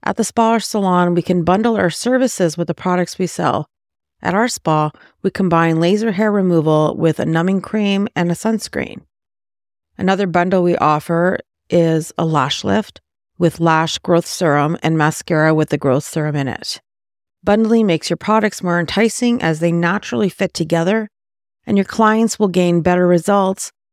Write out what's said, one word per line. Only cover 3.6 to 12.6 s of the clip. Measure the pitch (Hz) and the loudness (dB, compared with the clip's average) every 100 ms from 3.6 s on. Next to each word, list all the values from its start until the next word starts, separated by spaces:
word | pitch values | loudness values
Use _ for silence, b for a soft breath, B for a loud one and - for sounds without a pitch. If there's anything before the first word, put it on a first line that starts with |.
| 151 _ _ _ _ _ | -6 _ _ _ _ _
At | - | -4
our | 185 240 | 0 0
spa, | - - 156 151 b b b | -2 -2 0 0 b b b
we | 196 | -6
combine | - 190 165 165 160 | -2 0 2 2 2
laser | 170 208 226 | 2 2 0
hair | 185 214 | 0 0
removal | 208 185 170 151 156 156 - | 2 2 2 2 2 2 0
with | 160 156 | 0 0
a | - | 0
numbing | 165 175 190 | 0 0 -2
cream | - 220 202 196 202 - | -2 -2 0 0 -2 -2
and | 175 | -2
a | |
sunscreen. | 170 220 220 - - - - _ _ _ _ _ _ _ _ _ - | -2 -2 -4 -4 -8 -8 -12 _ _ _ _ _ _ _ _ _ -4
Another | 190 190 196 | -2 0 0
bundle | 175 180 190 | 0 0 2
we | 175 175 | 2 2
offer | 151 151 - 170 175 196 - _ _ | 2 0 0 0 0 -2 -10 _ _
is | 175 165 160 160 - | 2 2 0 -2 -4
a | |
lash | 165 156 135 - | -2 0 -2 -4